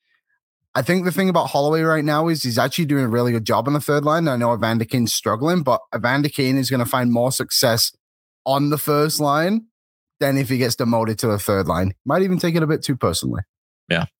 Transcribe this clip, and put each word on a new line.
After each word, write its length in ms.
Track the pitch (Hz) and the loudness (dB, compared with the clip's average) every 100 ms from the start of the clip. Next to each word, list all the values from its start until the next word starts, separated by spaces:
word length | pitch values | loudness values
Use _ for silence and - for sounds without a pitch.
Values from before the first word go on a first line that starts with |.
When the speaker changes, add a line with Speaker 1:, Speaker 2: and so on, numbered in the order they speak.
| _ _ _ _ _ _ _ | _ _ _ _ _ _ _
Speaker 1:
I 80 | - | -6
think 240 | 131 185 180 | 0 0 0
the 60 | |
thing 180 | 170 190 | 0 2
about 160 | 170 147 | 2 0
Holloway 340 | 143 143 160 | 0 0 2
right 240 | 160 156 | 2 0
now 240 | 147 151 165 | 0 0 0
is 140 | 156 | -2
he's 160 | 127 113 | -2 0
actually 260 | 131 - | 0 0
doing 200 | 151 143 | 0 0
a 40 | 127 | 0
really 240 | 120 120 | 0 0
good 140 | 117 107 | 0 0
job 200 | 110 127 | 0 0
on 60 | |
the 80 | 147 | -2
third 240 | - 147 | 0 0
line. 240 | 143 160 160 | 2 0 0
I 80 | 123 | 0
know 160 | 120 | 0
Evander 320 | 117 110 113 | 0 0 0
Kane's 300 | 113 127 113 | 0 -2 -2
struggling, 480 | - 107 107 151 180 | -2 -2 -2 0 0
but 180 | 135 - - | 0 -2 -2
Evander 340 | 117 120 139 147 | -4 0 0 0
Kane 300 | - 131 135 | -2 0 0
is 100 | 120 | 0
gonna 160 | 131 | -2
find 260 | 117 131 123 | 0 0 2
more 220 | 117 123 | 2 0
success 640 | - - - 123 113 - - _ _ _ _ | -2 -2 2 2 2 0 -4 _ _ _ _
on 240 | - 139 147 | -2 0 0
the 80 | 147 | 0
first 440 | - 147 151 143 | 0 2 2 0
line 480 | 147 147 170 226 - _ _ _ _ _ | 0 0 0 -2 -4 _ _ _ _ _
than 200 | 139 139 | 0 0
if 100 | 120 | 0
he 80 | 127 | 0
gets 180 | 123 | 0
demoted 440 | - 120 117 113 110 | 0 0 0 0 -2
to 80 | 117 | -2
the 120 | 104 | -2
third 280 | - 98 85 | 0 0 2
line. 260 | 85 95 - 127 | 0 0 -4 -2
Might 160 | 160 | 0
even 160 | 190 185 | 0 0
take 160 | 175 | 0
it 80 | 165 | 0
a 40 | 156 | 0
bit 160 | 156 | -2
too 140 | - 131 | -2 -2
personally. 460 | 104 82 64 58 - _ _ _ _ | -2 -2 -4 -6 -8 _ _ _ _
Speaker 2:
Yeah. 160 | 85 85 | -2 -2